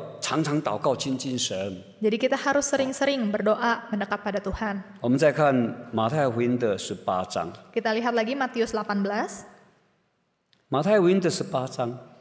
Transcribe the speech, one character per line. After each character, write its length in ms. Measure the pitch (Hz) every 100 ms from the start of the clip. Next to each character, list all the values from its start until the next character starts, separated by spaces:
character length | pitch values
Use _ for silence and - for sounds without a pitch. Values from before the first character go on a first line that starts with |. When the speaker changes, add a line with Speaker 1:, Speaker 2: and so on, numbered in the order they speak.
| - -
Speaker 1:
常 240 | - 135
常 180 | 156 147
祷 160 | 135 104
告 160 | 151
亲 240 | 123 143 131
近 180 | 135 127
神。 380 | - 95 98 92 - -
Speaker 2:
Jadi 160 | 214 220
kita 200 | 254 277
harus 320 | 285 277 285
sering-sering 640 | 269 262 269 277 277 208
berdoa 580 | 208 208 214 240 226 -
mendekat 320 | 208 202 208
pada 160 | 214 196
Tuhan. 400 | 196 185 220 202 - -
Speaker 1:
我 80 | 120
们 100 | 135
再 140 | 151
看 220 | 151 147 131 117 117 -
马 180 | 110 113
太 200 | 151 135
福 100 | 113
音 160 | 120 123
的 200 | 117 95
十 160 | -
八 300 | 95 - 92
章。 260 | 92 92 85 - -
Speaker 2:
Kita 160 | 233 220
lihat 200 | 220 240
lagi 220 | 233 220 277
Matius 320 | 254 247 220
delapan 320 | 214 214 202
belas. 400 | 196 208 349 - - - _ _ _ _ _ _ _ _ _ _ -
Speaker 1:
马 140 | 131
太 180 | 160 214
福 80 | 175
音 100 | 190
的 100 | 175
十 140 | -
八 240 | - 131 131
章。 320 | - 120 123 - -